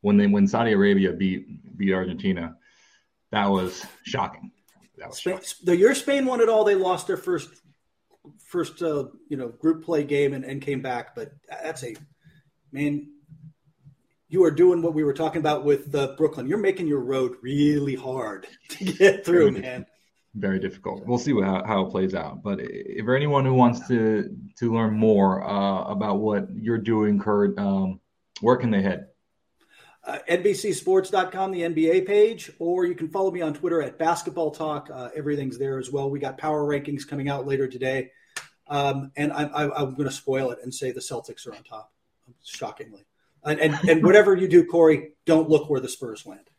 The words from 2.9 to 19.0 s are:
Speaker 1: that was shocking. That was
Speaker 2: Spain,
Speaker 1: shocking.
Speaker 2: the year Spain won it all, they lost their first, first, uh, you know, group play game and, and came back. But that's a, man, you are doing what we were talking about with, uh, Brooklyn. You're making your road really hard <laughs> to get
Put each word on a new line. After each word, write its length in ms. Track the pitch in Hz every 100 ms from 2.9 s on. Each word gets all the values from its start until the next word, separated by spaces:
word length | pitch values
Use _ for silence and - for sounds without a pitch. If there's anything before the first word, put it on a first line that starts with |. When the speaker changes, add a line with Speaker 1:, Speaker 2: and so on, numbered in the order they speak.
| _ _ _ _
Speaker 1:
that 160 | 107 101
was 360 | 98 92 - - -
shocking. 480 | - - 95 - - _ _ _ _ -
That 80 | -
was 100 | -
Speaker 2:
Spain, 200 | 180 190
Speaker 1:
shocking. 100 | - -
Speaker 2:
the 120 | 175 175
year 200 | 214 -
Spain 320 | - 277 262
won 120 | 247
it 100 | 226
all, 160 | 220 214
they 100 | 196
lost 320 | 185 175 -
their 100 | 185
first, 320 | - 170 - _ _ _ _ _ _ _ - _
first, 460 | _ 180 156 -
uh, 220 | 170 147 135 - _
you 100 | 135
know, 100 | 123
group 360 | 117 160 160
play 200 | - 160
game 300 | 143 143 143
and, 120 | 139 131
and 160 | 139
came 220 | 139 131
back. 320 | 127 123 117 -
But 160 | 110 _ _
that's 340 | 151 160 160
a, 120 | 127 110 - _ _ _ _ _ _
man, 380 | 139 147 147 - - _ - - _ _ _ - _ _ _ _
you 140 | 170
are 80 | 175
doing 320 | 147 180 175
what 100 | 165
we 100 | 156
were 100 | 147
talking 260 | 139 160 165
about 260 | 151 151 147
with, 300 | 143 147 143
uh, 180 | 135 -
Brooklyn. 300 | 156 143 131
You're 140 | 202
making 260 | 196 190 165
your 160 | 143
road 360 | 120 135 127 123
really 540 | 123 143 147 147 139 127
hard 500 | 131 131 110 95 - -
<laughs> 100 | _
to 140 | -
get 420 | 185 165